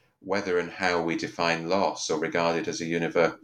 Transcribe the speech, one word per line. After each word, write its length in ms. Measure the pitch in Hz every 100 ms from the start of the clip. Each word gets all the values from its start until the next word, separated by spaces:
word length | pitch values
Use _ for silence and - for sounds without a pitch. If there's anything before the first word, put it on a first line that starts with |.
| _ _
Whether 360 | - 98 95 87
and 140 | 85
how 300 | - 92 87
we 160 | 82 82
define 520 | 82 - 85 82 82
loss 400 | 98 85 - -
or 80 | 78
regard 380 | 80 85 85 82
it 120 | 80
as 140 | 80
a 40 | 82
univer-, 520 | 85 82 85 82 -